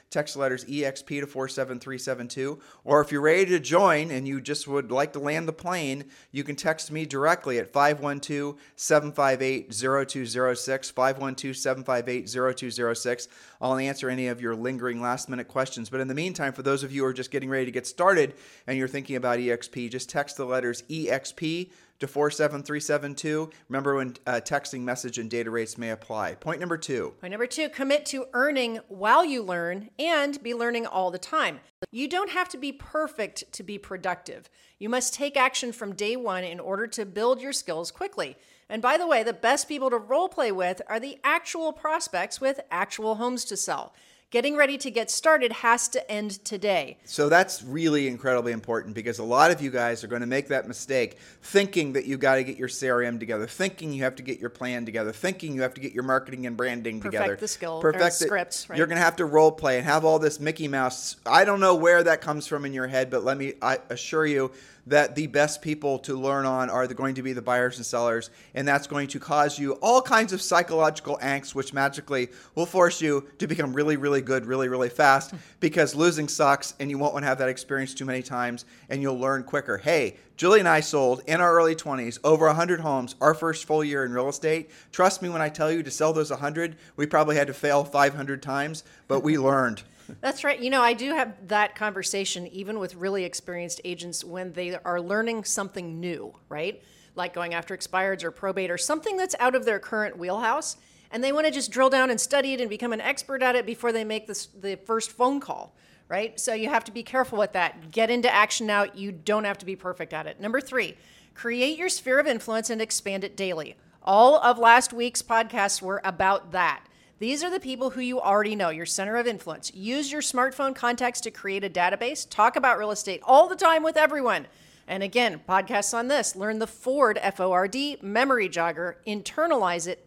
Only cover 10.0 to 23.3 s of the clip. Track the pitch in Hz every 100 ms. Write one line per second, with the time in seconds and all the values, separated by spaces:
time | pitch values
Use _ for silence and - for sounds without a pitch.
10 | 131 139 117 120 127 123 - 135 - -
11 | 131 131 135 131 135 127 135 131 131 123
12 | 123 123 95 123 131 127 123 117 117 117
13 | 123 123 - - - - 127 131 135 135
14 | 131 127 127 120 120 110 123 131 123 117
15 | 120 127 - 123 117 135 131 120 110 131
16 | 131 139 180 175 139 131 135 139 135 139
17 | 131 123 127 139 131 135 127 123 123 -
18 | 180 180 135 - - - - 131 131 139
19 | 139 131 123 120 123 120 - 127 120 127
20 | - 147 143 - 127 131 123 120 - 160
21 | 131 131 - - 160 170 180 _ _ _
22 | 135 143 147 151 147 143 143 147 147 147
23 | 143 139 156